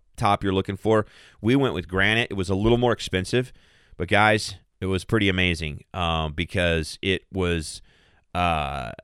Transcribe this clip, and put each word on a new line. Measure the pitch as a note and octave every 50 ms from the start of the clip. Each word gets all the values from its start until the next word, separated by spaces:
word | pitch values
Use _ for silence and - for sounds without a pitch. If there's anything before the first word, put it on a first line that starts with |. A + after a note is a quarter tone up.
| _ _ _
top | - A#2 G2+ G2+ - G2+
you're | F#2+ F#2+
looking | F#2+ F#2+ - G2
for. | - - G#2+ A2 G#2+ G#2+ - - - - - _ _
We | G2+ A2+ B2+
went | C#3 C3+ A#2 D#2
with | F2+ E2
granite. | E2 F2+ F#2+ G2 G#2 A2 A2+ B2 -
It | G2+
was | F#2+ F2+ G2
a | G2
little | F#2+ G#2+ A2+ A#2+
more | A#2+ B2 A#2+
expensive, | G#2+ - - - - F#2 F#2 - - B2 B2+ - - - _ _ _ _ _ _ -
but | - F2 E2+
guys, | G#2 G2+ G#2+ G#2+ A2 G#2+ - - F#2+ - _ _ _ _
it | -
was | F#2+ F#2+ F2+ -
pretty | - A2+ A2 G2 G2
amazing, | F2+ F#2 F2+ F2+ E2+ E2 D#2+ D2+ C#2+ - - _ -
um, | F#2+ F2 E2 E2 D#2+ D#2+ D2+ D2
because | E2 E2+ - - F#2+ F2 E2+ E2 E2 D#2 - - -
it | - F#2+ F2+ - - _
was, | F#2+ F#2+ F2+ F2 F2 E2 D2 - - - - _ _ _ _ _ _ _ _ _ -
uh, | F2+ F2 E2+ D#2+ D#2 C#2+ C#2 C#2+ C#2 B1 A1 - -